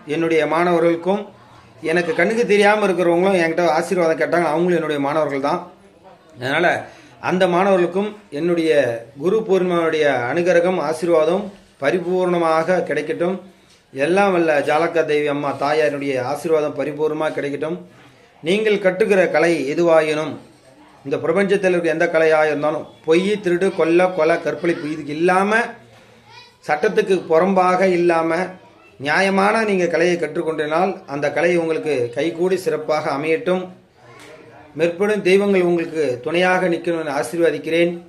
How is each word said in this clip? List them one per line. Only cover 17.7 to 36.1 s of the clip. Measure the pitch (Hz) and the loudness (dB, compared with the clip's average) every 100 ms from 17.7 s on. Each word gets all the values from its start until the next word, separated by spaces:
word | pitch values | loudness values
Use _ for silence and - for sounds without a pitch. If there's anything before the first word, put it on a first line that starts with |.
| 175 - - - - _ _ | -8 -12 -20 -20 -20 _ _
நீங்கள் | 151 202 214 196 | -2 0 0 0
கட்டுகிற | 190 175 226 196 165 | 0 0 2 2 2
கலை | 151 170 160 135 | 2 2 0 -2
எதுவாயினும், | 160 170 160 156 151 156 113 - _ - - - - | 0 4 4 2 -2 -6 -10 -18 _ -20 -20 -20 -20
இந்த | 139 147 | -8 -4
பிரபஞ்சத்தில் | 151 175 202 196 185 | 0 0 2 2 2
இருக்க | 175 160 | 0 0
எந்த | 156 170 | 0 0
கலையாக | 160 160 156 156 | 2 4 4 2
இருந்தாலும், | 143 151 151 - - | 0 -2 -4 -8 -10
பொய், | - 170 190 208 | 2 2 2 -2
திருடு, | 185 175 190 190 | 0 0 0 0
கொல்லை, | 160 170 185 | 2 4 2
கொலை, | 180 156 170 | 2 0 0
கற்பழிப்பு, | 151 147 175 165 147 | -2 -4 -4 -4 -6
இதுக்கு | 156 143 151 | -8 -8 -2
இல்லாம, | 175 185 202 220 233 - - - - - - - - _ - | 2 2 2 0 -2 -10 -20 -20 -20 -20 -20 -20 -20 _ -4
சட்டத்துக்கு | 151 214 180 196 185 - | 0 0 0 0 -2 2
புறம்பாக | 160 185 185 180 196 | 2 4 2 2 2
இல்லாம, | 190 175 175 165 165 165 180 - - - - - | 2 2 2 2 0 -2 -4 -10 -20 -20 -20 -10
நியாயமான | 139 160 196 196 202 226 | -2 2 2 2 2 2
நீங்க | 214 190 170 | 0 0 0
கலையை | 156 175 170 | 2 2 0
கற்றுக்கொண்டினால் | 147 160 160 156 151 160 190 - - | -2 -4 -4 -4 -2 0 0 -4 -10
அந்த | 143 143 | -6 -2
கலை | 147 170 175 | 0 0 0
உங்களுக்கு | 160 156 151 135 120 | 0 -4 -2 -2 -2
கைகூடி | 143 165 160 180 185 | -2 -4 -2 -2 0
சிறப்பாக | 160 151 151 151 156 | -2 -4 -2 -2 -2
அமையட்டும். | 139 156 160 180 185 180 - _ _ - - - - - - - | -4 -2 -2 0 -4 -4 -16 _ _ -20 -20 -20 -20 -20 -20 -16
மேற்படும் | 143 170 170 208 214 | -4 -2 0 -2 0
தெய்வங்கள் | 180 196 202 196 | 2 2 4 2
உங்களுக்கு | 175 170 165 156 139 | 2 0 -2 -2 -2